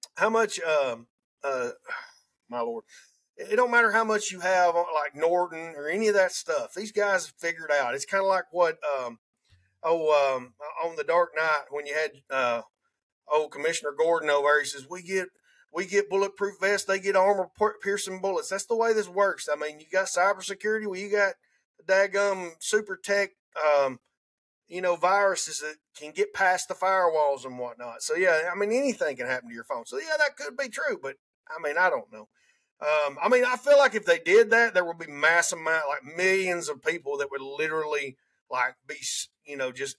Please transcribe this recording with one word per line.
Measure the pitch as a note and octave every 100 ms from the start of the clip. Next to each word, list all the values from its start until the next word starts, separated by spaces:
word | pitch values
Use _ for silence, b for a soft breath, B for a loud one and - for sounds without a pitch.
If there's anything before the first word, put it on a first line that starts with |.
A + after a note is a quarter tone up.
| - -
how | G#3
much, | A3+ A3 F3
um, | E3 D#3 C3+ A#2 A#2 _ _ _
uh, | C#3 C3 A#2+ - - B B
<sighs> | B B _ -
my | A#2+
lord, | A#2 A2+ - b b b b -
it, | F#3+
it | G#3+
don't | A#3+
matter | A#3+ A3+
how | A3
much | A3 G#3+ G#3
you | F#3
have | F#3 F#3 F3 E3+
on, | E3+
like, | D#3 D3
Norton | C#3+ E3 F3+ F3 D#3+ E3 D3
or | D3
any | F#3+ A3
of |
that | G#3 F#3
stuff. | - - D3+ A2
These | F3+ G#3+
guys | G#3 G3+ F#3+ D#3+ -
figured | E3+ E3 D#3+
out. | D3 B2
It's | C3+
kinda | - G3
like | G3 F#3+ F3
what, | E3+ E3+ D#3+ D3+ C3+
um, | A#2+ A#2 _ _ _ _ _ _
oh, | D#3+ E3 D#3 D3 C#3 C3
um, | B2 - D3 -
on | E3 D#3+
The |
Dark | D3 E3+ E3+ D#3
Knight | D#3+ D3+ C#3+
when | C#3+ D3
you |
had, | D3 D#3 C3+ -
uh, | C3+ B2 A#2 - _ _ _ _ _ -
old | D3+ D3+
Commissioner | C#3 D#3 D#3+ D3
Gordon | C#3 E3 E3 D3+
over | C#3+ C#3+
there. | D3
He | C#3
says, | C#3 C3+
"We | F3+
get, | F3 F#3+ F3+ _ b b b
we | D#3
get | F#3 G3+ G3+
bulletproof | G3 G3 - G3+ G3+
vests, | G3 G3+ -
they | G3
get | F#3+ G3
armor | G3 G3+ F3+ -
per-, | G#3 -
piercing | - G3+ F#3+ F#3
bullets." | F#3+ F3 -
That's | G3 -
the | A3+
way | A3+
this | A3 F3+
works. | F#3 G3 E3+ -
I | D3
mean, | D3+ D3+
you | D#3
got | F#3 F#3+
cybersecurity, | F3 F#3+ G3 F#3 G3 G#3+ A3 G#3+
well, | F#3
you | G3+
got | G#3 G3 - _ _ _ _
daggum | E3 F#3+ G3 G3 G3+ F#3+ F3 E3
super | - G#3+ G#3 F#3
tech, | - G3+ G3 _ _ E3+
um, | D#3 C#3+ C#3 B2 _ _ _ _ _ _ -
you | F3
know, | F#3
viruses | E3+ F3+ G3 G3 F3 - C#3+
that | D3+ D3+ _ -
can | D3+
get | D#3 G3+
past | - F#3+ F#3 -
the |
firewalls | F3+ F#3 F#3+ F3 D#3 D3 C#3
and | C3+ B2
whatnot. | B2 A#2 B2 A#2
So, | -
yeah, | D#3+ F#3 D#3+ E3+
I | F3+
mean, | G#3
anything | A#3+ C#4 G#3+ D#3 B2+
can | B2+
happen | B2+ A#2+
to |
your | A#2
phone. | A2+ B2+ A#2
So, | -
yeah, | D#4+ D#4
that | D4 -
could | A4 B3
be | C4
true, | - D4+ F#3+
but, | C3+ - _ _ -
I | D#3
mean, | D#3 D3+
I | F#3
don't | C3+ G#2
know. | G#2+ G#2+ _ _ _ _ -
Um, | D3+ D3+ D3 C#3
I | G3
mean, | B3
I | B3 B3
feel | C#4+ C#4+
like | - A3
if | F3+
they | E3+
did | E3 G#3 G#3+
that, | A3+ A#3
there | F#3
would | F3 E3
be | E3
mass | C#3+ D#3 E3+ E3+
amount, | E3+ D#3+ D#3+ D3
like, | C#3+ C#3 E3
millions | F#3 F#3+ F#3 F3 D#3
of | C#3
people | D#3+ E3+ C#3 C#3+
that | C#3
would | C#3
literally, | C3+ C#3+ D#3 D#3+ D3+ D3 C#3 C3 _ _ -
like, | B2+ B2 - C3+
be, | D3
s-, | - - - _
you | - C#3
know, | C3
just | B2+ C3+